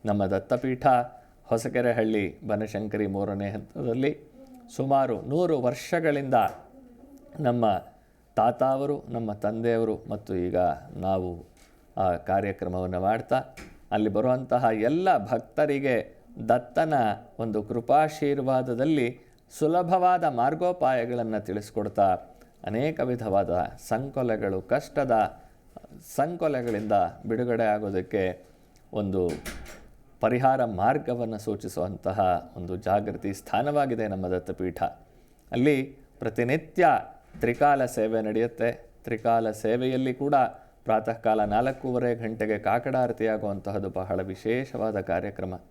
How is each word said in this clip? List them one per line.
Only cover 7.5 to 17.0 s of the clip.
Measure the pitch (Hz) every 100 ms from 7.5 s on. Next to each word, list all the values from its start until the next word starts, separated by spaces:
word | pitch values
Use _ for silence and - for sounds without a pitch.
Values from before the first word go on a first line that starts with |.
| 120 110 92 - - _ _ _ -
ತಾತ | 113 120
ಅವರು, | 131 135 143 143 -
ನಮ್ಮ | 117 113
ತಂದೆಯವರು | 104 104 113 117 113 110 107 -
ಮತ್ತು | 107 - 92
ಈಗ | 87 87 87 73 - -
ನಾವು | 92 95 90 85 - - - _ _ -
ಆ | 95 85
ಕಾರ್ಯಕ್ರಮವನ್ನು | - 95 101 95 90 92 90 90
ಮಾಡ್ತಾ, | 95 113 - 131 131 - - - -
ಅಲ್ಲಿ | 107 107
ಬರುವಂತಹ | 101 120 127 127 123 123
ಎಲ್ಲ | 110 113 160 190 147
ಭಕ್ತರಿಗೆ | 104 127 - - 147 139 139 117 - - - - 113
ದತ್ತನ | 123 123 - 160 143